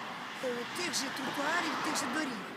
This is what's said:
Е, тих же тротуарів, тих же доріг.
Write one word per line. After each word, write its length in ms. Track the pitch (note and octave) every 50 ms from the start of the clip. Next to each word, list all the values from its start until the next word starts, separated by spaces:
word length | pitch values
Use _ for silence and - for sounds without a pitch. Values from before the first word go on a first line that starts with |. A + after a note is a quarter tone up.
| - - - - - - - - -
Е, 20 | B3+ A#3+ A#3+ A#3 - - -
тих 160 | F4+ E4 A#3+
же 120 | - C4 C4 - C#4+
тротуарів, 560 | C4 A3+ - D4 C#4 D4+ E4 F4 F4 D#4+ B3 - -
тих 100 | D#4 C#4+ -
же 80 | - - A#3+
доріг. 300 | D#4 D#4 C4 A#3+ G3 F3+ - -